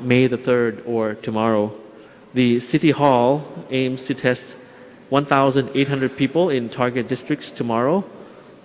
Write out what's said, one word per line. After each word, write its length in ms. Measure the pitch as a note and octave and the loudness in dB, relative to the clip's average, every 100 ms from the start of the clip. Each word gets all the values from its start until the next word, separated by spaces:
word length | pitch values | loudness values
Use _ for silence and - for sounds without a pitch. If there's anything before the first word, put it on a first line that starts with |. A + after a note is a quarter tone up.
| B2 | 2
May 220 | B2 B2+ | 4 4
the 100 | A#2 | 0
third 460 | B2+ B2 A#2 G#2 - | 0 2 0 -2 -4
or 300 | A#2 A2 G#2+ | -2 -2 -4
tomorrow. 580 | - A2 A2+ A2 G#2 G#2 - - - - - | -4 0 2 2 0 -4 -18 -20 -20 -20 -8
The 260 | B2+ B2 A#2+ | 0 2 2
City 320 | B2 D#3 D#3 | 0 0 2
Hall 540 | C#3 C#3+ B2 A#2+ D3 D3 - - | 4 4 4 4 2 -2 -14 -6
aims 340 | C3 C3 C3 - | -2 -2 -4 -6
to 80 | |
test 440 | C3 B2+ B2 - - - - - - - | -2 0 -2 -4 -18 -20 -20 -20 -20 -2
one 140 | C3+ | 0
thousand 480 | C#3+ C#3 C#3 C3+ B2 C3+ | 2 4 4 2 0 0
eight 120 | C#3 | 0
hundred 300 | C#3 C3 - | 0 -2 -2
people 320 | C3+ D#3+ F3+ | -2 0 0
in 180 | C3+ A#2 | 0 -4
target 400 | A#2 B2 B2 A2 | -2 -2 -2 -4
districts 440 | B2+ - D3 - | -4 -4 -6 -6
tomorrow, 520 | - A#2+ A2+ B2+ F3+ G3 - - - - - | -8 -2 0 0 0 -4 -12 -20 -20 -20 -20